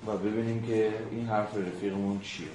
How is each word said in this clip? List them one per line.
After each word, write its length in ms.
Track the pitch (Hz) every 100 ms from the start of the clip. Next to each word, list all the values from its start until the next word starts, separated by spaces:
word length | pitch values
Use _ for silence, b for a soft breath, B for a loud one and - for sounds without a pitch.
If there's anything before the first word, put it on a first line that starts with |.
| 107
و 100 | 104
ببینیم 460 | 101 110 113 113 117
که 260 | 110 110 110 113
این 160 | 113 117
حرف 300 | 107 104 107
رفیقمون 640 | 92 90 101 98 101 101
چیه. 260 | - - 78